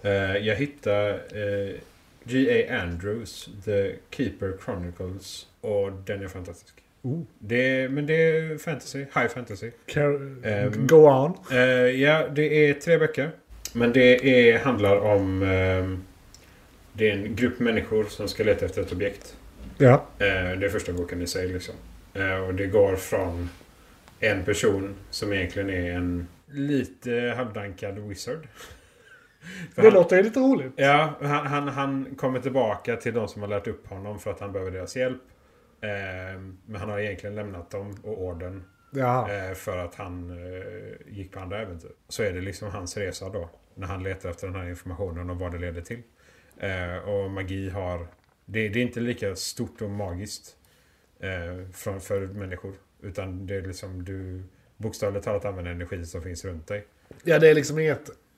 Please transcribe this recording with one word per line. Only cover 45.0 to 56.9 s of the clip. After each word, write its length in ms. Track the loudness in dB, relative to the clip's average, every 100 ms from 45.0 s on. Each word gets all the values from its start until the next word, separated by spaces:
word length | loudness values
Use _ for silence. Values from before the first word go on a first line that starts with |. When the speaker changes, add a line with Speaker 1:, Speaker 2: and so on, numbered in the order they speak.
| -6 -6 -8
Speaker 1:
och 100 | -6
vad 120 | -6
det 60 | -6
leder 220 | -8 -8
till. 200 | -10 -14 -16 _ _ _ _ -8
Eh, 520 | -6 -4 -6 -6 -4
och 220 | -2 -2
magi 380 | -6 -6 -6 -6
har... 380 | -6 -6 -6 -10 _ _ _ -8
Det, 240 | -2 0
det 100 | 0
är 40 |
inte 160 | -2 -2
lika 360 | -4 -4 -4 -6
stort 460 | -8 -6 -8 -8
och 80 | -8
magiskt, 680 | -6 -6 -6 -10 -12 -18 _ _ _ _ _ _ -14
eh, 520 | -8 -8 -8 -10 -14
för, 260 | -12 -10 -8
för 200 | -4 -4
människor. 520 | -4 -8 -10 -10 -12 -16 _ _
Utan 460 | -14 -10 -8 -8 -6
det 80 | -6
är 60 |
liksom, 420 | -6 -10 -12 -10
du... 400 | -10 -10 -10 -12 -14 _ _ -10
Bokstavligt 480 | -8 -4 -4 -2 -4
talat 200 | -4 -4
använder 260 | -6 -8
energi 340 | -8 -8 -8 -10
som 160 | -10
finns 240 | -10 -10 -10
runt 220 | -12 -10
dig. 180 | -10 -10